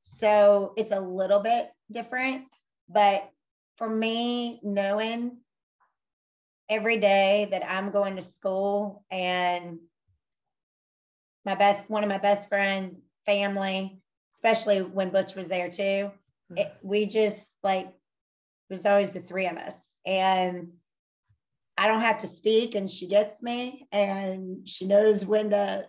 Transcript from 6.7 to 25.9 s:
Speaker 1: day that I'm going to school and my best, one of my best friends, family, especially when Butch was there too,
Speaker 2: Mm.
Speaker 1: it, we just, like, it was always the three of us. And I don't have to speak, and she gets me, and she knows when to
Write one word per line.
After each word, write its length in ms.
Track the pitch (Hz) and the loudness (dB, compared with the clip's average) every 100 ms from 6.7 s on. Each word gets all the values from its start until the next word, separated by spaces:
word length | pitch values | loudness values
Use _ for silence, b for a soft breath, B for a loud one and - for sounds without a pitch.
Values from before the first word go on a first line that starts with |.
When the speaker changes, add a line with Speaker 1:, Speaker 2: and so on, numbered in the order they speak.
| 214 214 226 | -4 0 2
Speaker 1:
day 520 | 196 196 196 208 202 | 4 4 4 2 0
that 120 | 190 - | -4 -4
I'm 200 | 190 196 | -4 -2
going 260 | 202 196 190 | -2 -2 -4
to 60 | |
school 800 | - - 196 190 202 202 208 196 _ | -12 -8 -4 -2 0 -2 -4 -10 _
and 680 | 185 180 180 180 175 175 170 _ _ _ _ _ _ _ _ _ _ _ _ _ _ _ _ | -6 -2 0 0 -2 -6 -16 _ _ _ _ _ _ _ _ _ _ _ _ _ _ _ _
my 100 | - | -6
best, 340 | 196 202 202 - | 2 4 2 -2
one 120 | 214 | -2
of 60 | 208 | -2
my 100 | 196 | 0
best 300 | 202 202 - | 2 2 0
friends, 500 | 202 196 196 185 - _ _ - | -2 0 -2 -6 -12 _ _ -2
family, 760 | 202 202 196 196 190 190 190 _ _ _ | 0 0 -2 -4 -4 -6 -12 _ _ _
especially 460 | _ 226 220 - 196 | _ 0 2 2 0
when 300 | 185 190 185 | 0 -4 0
Butch 240 | 190 185 | 0 -2
was 140 | 190 175 | -8 -6
there 220 | 180 175 | -4 -4
too, 400 | 175 196 196 202 202 _ _ _ | -4 -2 -2 -4 -10 _ _ _
Speaker 2:
Mm. 80 | 175 | -6
Speaker 1:
it, 140 | - - | -6 -6
we 240 | 190 202 208 | -4 -2 0
just, 320 | 220 214 190 _ _ | 2 0 0 _ _
like, 240 | 196 190 185 | -2 -2 -4
it 80 | _ _ _ _ _ _ _ _ | _ _ _ _ _ _ _ _
was 140 | 190 208 | -4 2
always 260 | 202 196 | 2 2
the 80 | 185 | -6
three 260 | - 185 185 | -8 -4 -4
of 100 | 170 | -4
us. 180 | - - _ _ | -12 -16 _ _
And 680 | - 190 190 185 185 180 175 - _ _ _ _ _ _ _ _ _ - | -4 0 2 2 0 -4 -12 -20 _ _ _ _ _ _ _ _ _ 0
I 80 | 202 | 2
don't 120 | 220 | 4
have 180 | 233 208 | 2 0
to 80 | - | -4
speak, 480 | - 220 220 233 | -4 2 2 2
and 160 | 208 196 | -4 -4
she 160 | - 180 | -8 0
gets 340 | 202 208 - | 2 2 -6
me, 440 | 240 240 247 262 - | -8 -6 -6 -10 -6
and 760 | 202 196 196 196 190 185 190 - | 0 0 0 -4 -6 -8 -12 -12
she 180 | - 185 | -8 2
knows 380 | 202 214 208 | 4 6 4
when 260 | 190 214 214 | 2 0 2
to 380 | 202 202 196 185 | 0 0 -4 -8